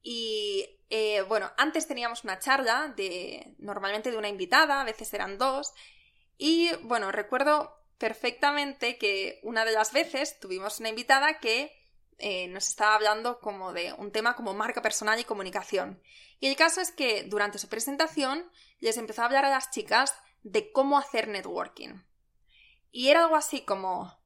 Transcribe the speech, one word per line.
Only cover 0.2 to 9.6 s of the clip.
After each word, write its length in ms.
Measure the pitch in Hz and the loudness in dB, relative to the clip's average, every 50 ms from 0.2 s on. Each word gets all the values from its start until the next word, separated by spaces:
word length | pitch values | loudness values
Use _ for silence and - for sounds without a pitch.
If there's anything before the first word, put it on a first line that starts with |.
| 226 220 220 214 208 208 196 196 190 - - _ _ _ | -2 -2 -2 -2 -2 0 -2 -2 -4 -4 -12 _ _ _
eh, 320 | 220 220 214 214 214 202 | -2 0 0 2 2 0
bueno, 300 | 190 190 220 208 190 - - | 0 2 0 0 0 -2 -4
antes 300 | - 254 - - 320 - | -4 -4 -2 -2 -4 -4
teníamos 380 | - 269 247 240 233 240 - - | -4 -6 -6 -6 -6 -6 -8 -8
una 140 | 214 185 - | -8 -8 -6
charla 540 | - 269 269 269 269 226 233 262 311 294 226 | 0 0 0 2 2 2 0 0 -2 -4 -6
de, 580 | - 196 185 175 180 180 - - - - - - - | -6 -6 -6 -6 -8 -8 -10 -12 -14 -16 -18 -20 -16
normalmente 520 | - 202 202 202 196 196 202 214 214 254 | -12 -10 -8 -6 -4 -4 -4 -4 -4 -4
de 60 | 233 | -4
una 100 | 220 214 | -4 -4
invitada, 540 | 208 202 185 185 180 247 285 311 294 277 277 | -4 -4 -6 0 4 6 6 6 6 4 0
a 20 | 269 | 0
veces 300 | 226 220 - 220 - - | -4 -6 -8 -10 -8 -4
eran 240 | 202 190 190 196 | -4 -4 -6 -2
dos, 360 | 196 254 269 262 277 294 - - - - - _ _ _ _ _ _ _ _ _ | 0 0 0 0 -2 -6 -8 -12 -16 -20 -20 _ _ _ _ _ _ _ _ _
y, 360 | _ 277 302 330 330 339 339 339 - - | _ 2 2 4 4 4 2 0 -2 -2
bueno, 280 | 226 240 226 202 190 | -2 0 0 0 0
recuerdo 680 | 202 220 202 - 262 254 269 294 302 302 311 - - _ _ _ _ _ | -2 -2 -2 0 0 2 4 4 4 4 2 -4 -10 _ _ _ _ _
perfectamente 960 | - 220 220 - - 240 247 - - 285 294 294 285 277 269 _ 247 233 240 | -4 -4 -2 -2 -4 -4 -2 2 2 2 2 2 -2 -4 -4 _ -4 -4 -2
que 420 | - 226 202 196 190 190 - - - - | 0 0 0 0 0 -2 -4 -8 -8 -10
una 200 | 214 233 226 | -2 0 0